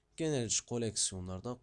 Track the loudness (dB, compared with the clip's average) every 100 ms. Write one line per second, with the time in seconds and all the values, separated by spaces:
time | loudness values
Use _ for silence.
0 | _ -2 2 2 2 0 0 0 0 2
1 | 0 0 -4 -4 -6 -8